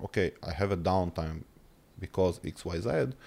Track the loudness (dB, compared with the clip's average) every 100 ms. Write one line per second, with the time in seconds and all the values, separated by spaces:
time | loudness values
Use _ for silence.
0 | -4 0 0 0 -8 0 2 2 4 4
1 | 2 0 -4 -6 -10 -20 -20 -20 -20 -12
2 | -6 2 2 2 -6 -8 -6 -4 0 2
3 | 0 -2